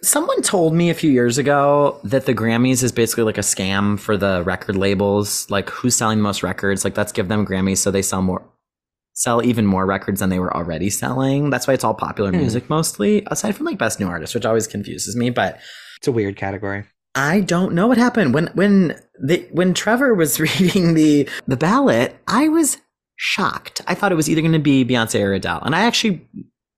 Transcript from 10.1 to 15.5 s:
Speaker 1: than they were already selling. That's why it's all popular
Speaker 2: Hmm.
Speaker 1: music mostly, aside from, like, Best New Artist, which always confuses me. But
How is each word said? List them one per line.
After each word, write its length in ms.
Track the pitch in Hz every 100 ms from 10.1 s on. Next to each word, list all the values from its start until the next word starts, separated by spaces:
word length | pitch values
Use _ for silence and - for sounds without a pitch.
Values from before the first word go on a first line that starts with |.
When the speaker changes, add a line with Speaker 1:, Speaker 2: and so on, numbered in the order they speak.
| 98
Speaker 1:
than 100 | 98
they 100 | 92
were 160 | 90 -
already 340 | 85 80 92
selling. 600 | - 131 127 135 139 147
That's 160 | 131 -
why 60 | 131
it's 80 |
all 100 | 117
popular 380 | 110 - - 101
Speaker 2:
Hmm. 60 | 92
Speaker 1:
music 320 | 135 117 -
mostly, 540 | 151 160 - 208 208 -
aside 280 | - 214 202
from, 100 | 311
like, 100 | 233
Best 220 | 113 -
New 80 | 98
Artist, 260 | 87 76
which 120 | 120 120
always 200 | 113 107
confuses 480 | 104 101 - 95 110
me. 140 | 120
But 300 | 120 95